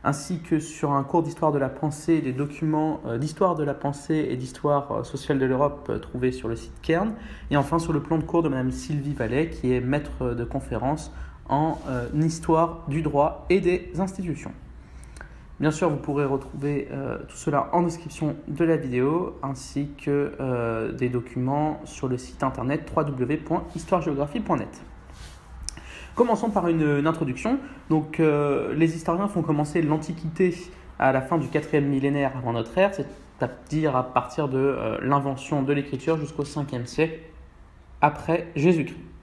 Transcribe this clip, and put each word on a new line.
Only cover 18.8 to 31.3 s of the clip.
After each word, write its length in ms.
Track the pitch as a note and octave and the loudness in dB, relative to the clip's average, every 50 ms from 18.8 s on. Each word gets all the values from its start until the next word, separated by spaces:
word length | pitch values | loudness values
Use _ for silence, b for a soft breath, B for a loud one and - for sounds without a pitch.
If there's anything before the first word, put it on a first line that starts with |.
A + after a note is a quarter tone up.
| D#3+ C3 B2 B2 B2+ C#3 D#3 F3 F#3 - - - - | 0 0 2 2 2 4 2 0 -2 -4 -6 -6 -6
ainsi 460 | C#3 C3+ C3 - - - C#3+ D3 D3 - - - | -6 -6 -6 -10 -6 -4 -4 -4 -4 -8 -6 -2
que, 280 | D3 C#3+ C#3+ C#3+ C#3+ - - | 0 2 2 0 0 -2 -4
euh, 500 | C3+ C3 B2+ A#2+ A#2 A#2 A2+ A2+ A2 A2 | -2 0 0 0 0 0 0 0 -2 -4
des 200 | - B2 C3 B2 | -2 0 0 0
documents 680 | B2 B2 A#2 - - B2+ B2+ C3 C#3 D3 D3+ D#3 D3+ D3+ - | 0 -2 -4 -2 -4 -2 0 2 2 2 2 0 0 -4 -10
sur 240 | - - - - C3 | -14 -8 -6 -2 -2
le 100 | B2+ B2 | -2 -2
site 240 | - - - - | -4 -12 -4 -2
internet 480 | C#3+ C3 B2+ - A#2 B2+ C#3+ D#3+ D#3+ - | -2 -2 0 -2 -2 -2 -2 -2 -4 -2
w 120 | - E3+ D3+ | 0 0 0
w 320 | D3 C#3 B2+ B2 B2 D3+ | 0 0 -2 0 0 0
w 0 | |
point 260 | D#3 - - D#3+ F3+ E3+ - - | -2 -2 -2 -2 -2 -2 -6 -10
histoire 260 | E3+ - - F#3+ F3+ | -12 -2 0 0 2
géographie 380 | D3+ E3+ C#3+ C3+ D3 D3 - A#3+ | 2 0 0 0 -2 -2 -2 -6
point 160 | G#3 - E3+ | 0 0 0
net. 260 | B2+ G#2 - - - - - - - - - B B B B B B B B - - - - B B B B B B B B B | 0 0 -6 -10 -16 -18 -18 -18 -20 -18 -20 B B B B B B B B -16 -10 -10 -10 B B B B B B B B B
Commençons 360 | - B3 A#3 A3 G#3+ A#3+ A3 | 4 4 4 4 2 2 2
par 180 | G#3 G3+ E3+ E3+ | 2 2 4 4
une, 300 | E3 D#3+ D#3 D3 C#3+ C#3+ | 4 4 4 4 4 4
une 80 | C#3+ | 4
introduction. 520 | D#3+ D#3+ D#3+ E3 C3 B2+ - - A3 C4 C#4 B B B B B - | 2 2 2 -2 -2 -2 -2 0 0 0 0 B B B B B 2
Donc, 320 | D#3+ D#3 D3+ D3+ - - | 2 2 2 0 0 4
euh, 540 | D#3+ D#3 D3 D3 D3 C#3+ C#3 - - - - | 4 4 6 4 4 2 2 2 0 0 4
les 200 | D3+ E3 D#3+ D#3+ | 4 4 4 4
historiens 340 | E3 - - E3 F3+ G3+ G#3 | 0 -2 0 0 0 0 0
font 120 | - F3 | 0 -2
commencer 400 | D#3 - D3+ D3 D3+ D3+ - F3 | 0 2 2 2 0 0 2 0
l'Antiquité 760 | D#3+ D3 D#3 D#3 D#3 - E3 - - D#3+ D#3+ - F#3+ F3+ E3+ - - - B B B B B - | 2 2 2 0 0 -4 -8 -6 -6 -6 0 2 2 2 2 -2 -10 -14 B B B B B 2
à 120 | - C3+ | 4 4
la 120 | C3 C3 | 4 4
fin 160 | C3 - | 2 2